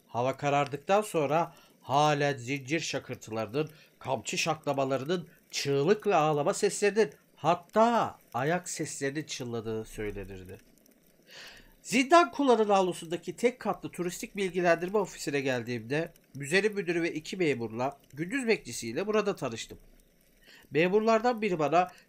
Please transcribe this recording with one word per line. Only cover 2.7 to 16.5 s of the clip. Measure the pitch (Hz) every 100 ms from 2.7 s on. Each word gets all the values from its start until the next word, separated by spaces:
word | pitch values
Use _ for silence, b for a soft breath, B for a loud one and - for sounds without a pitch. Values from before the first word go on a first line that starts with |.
| 165
şakırtılarının, | 160 139 - 123 - 110 107 127 156 B B _
kamçı | 123 131 - 180
şaklamalarının, | 170 156 - 139 135 135 135 180 175 b _
çığlık | - 143 139 147 208 208
ve | 175
ağlama | 151 147 147
seslerinin, | 196 202 - 202 196 214 - _ _
hatta | 147 175 - 214 226 233 131 - _
ayak | 120 139 175 175
seslerinin | - 151 - 139 147
çınladığı | 147 - 123 117 110 110 110
söylenirdi. | - 107 98 95 95 92 98 - _ _ _ _ _ B B B B B _
Zindan | - 233 269 339 339
Kula'nın | - 277 233 208
avlusundaki | 196 185 160 165 170 - 165
tek | 240 247
katlı | 220 - 151
turistik | - 175 175 226 196
bilgilendirme | 190 180 175 165 180 208
ofisine | 185 - - 143
geldiğimde | 135 127 113 123 110 143 165 - _ 131
müzenin | 139